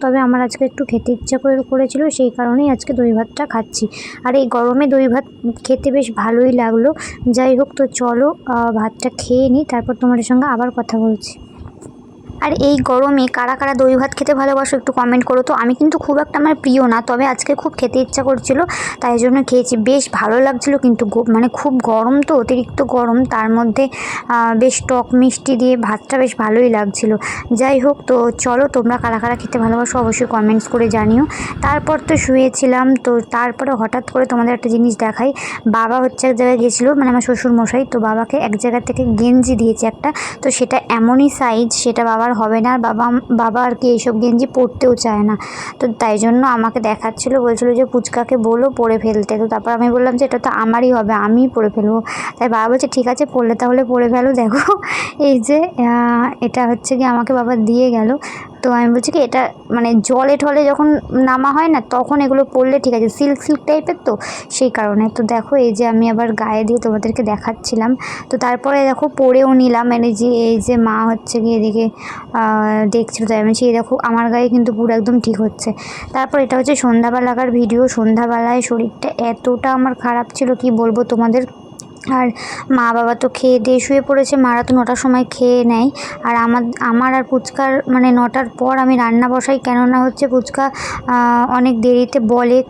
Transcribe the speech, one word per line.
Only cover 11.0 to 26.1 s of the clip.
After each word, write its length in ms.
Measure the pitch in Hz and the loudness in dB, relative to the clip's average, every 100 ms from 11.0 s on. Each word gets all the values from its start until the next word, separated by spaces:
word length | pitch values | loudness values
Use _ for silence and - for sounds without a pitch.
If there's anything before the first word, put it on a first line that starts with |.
| 226 214 - - - - - - - - - - - - | -2 -2 -8 -18 -20 -20 -20 -20 -20 -20 -20 -20 -18 -8
আর 120 | 294 | -4
এই 240 | 302 277 285 | 0 2 2
গরমে 420 | 254 254 277 277 254 | 2 2 2 2 0
কারা 240 | - 247 262 | -2 -4 -2
কারা 180 | 277 | -2
দই 220 | 262 262 262 | 2 4 4
ভাত 180 | 269 | 0
খেতে 200 | - 285 | -2 0
ভালোবাসো 420 | 277 269 269 269 269 | 2 2 0 0 -2
একটু 160 | - | -2
কমেন্ট 320 | 254 240 247 | -2 2 2
করো 180 | 240 254 | 2 0
তো। 120 | 254 | 0
আমি 200 | 277 233 | 0 0
কিন্তু 240 | 247 302 330 | 2 2 0
খুব 200 | - 285 | 0 -2
একটা 200 | 302 302 | 0 0
আমার 160 | 302 | 0
প্রিয় 320 | 311 262 262 247 | 0 2 2 4
না, 160 | 226 | 2
তবে 240 | 233 247 269 | 0 0 0
আজকে 280 | 247 - | -2 -2
খুব 180 | 285 311 - | -2 -4 -2
খেতে 240 | 240 254 | -2 0
ইচ্ছা 220 | 262 - | -2 -2
করছিল, 380 | 262 254 - 269 349 - - - | -2 0 0 0 -2 -4 -10 -6
তাই 180 | 240 240 | -2 2
জন্য 260 | 247 269 | 2 2
খেয়েছি। 320 | 262 247 240 233 | 2 0 2 0
বেশ 320 | 214 277 - | 2 2 0
ভালো 280 | - 214 233 | -2 0 2
লাগছিল 360 | 269 247 285 277 | 2 0 -2 2
কিন্তু 300 | 254 226 214 | 2 2 0
গো-, 260 | 226 233 | -2 2
মানে 160 | 220 240 | 2 0
খুব 320 | - 294 254 | 0 -2 0
গরম 380 | 233 220 226 285 | 0 0 2 2
তো, 140 | 285 | 2
অতিরিক্ত 480 | 294 226 254 240 - | 2 2 -2 -2 -4
গরম, 420 | 247 247 233 240 | -2 0 2 2
তার 260 | 254 226 220 | 0 0 0
মধ্যে, 380 | 226 233 214 269 - - - - | 0 0 0 -2 -4 -10 -8 -2
আহ, 300 | 240 233 226 | 0 2 2
বেশ 240 | 254 - - | 2 0 -2
টক 180 | 247 233 | -2 0
মিষ্টি 420 | 247 262 - - 247 | 2 2 0 -2 0
দিয়ে 200 | 254 247 | 2 0
ভাতটা 420 | 214 214 - | -2 -6 -4